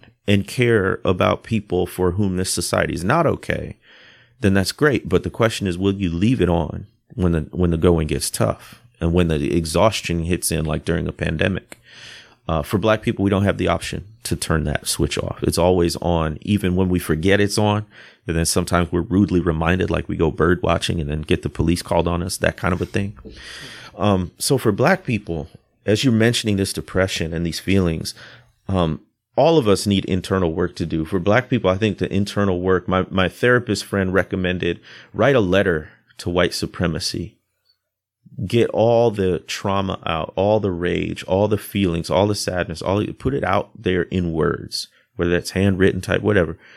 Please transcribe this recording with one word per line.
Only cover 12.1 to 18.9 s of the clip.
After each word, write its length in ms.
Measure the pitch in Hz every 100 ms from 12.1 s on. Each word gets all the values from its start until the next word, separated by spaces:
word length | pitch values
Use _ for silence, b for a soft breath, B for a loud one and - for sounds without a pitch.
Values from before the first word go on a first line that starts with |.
| B B B -
Uh, 140 | 80
for 160 | 73 104
Black 240 | 110 107
people, 220 | - -
we 60 | 98
don't 120 | 98
have 140 | 98 147
the 100 | 90
option 380 | 87 - - - -
to 120 | - 87
turn 300 | - 80 76
that 220 | 71 -
switch 300 | - 82 -
off. 240 | 50 -
It's 140 | - 85
always 380 | 85 92 85 80
on, 400 | 87 85 78 76
even 340 | - 101 95 90
when 140 | 95
we 100 | 90
forget 400 | - 78 90 101
it's 180 | 104 104
on. 280 | 104 104 104 B B B -
And 80 | 82
then 80 | 82
sometimes 460 | - 87 87 85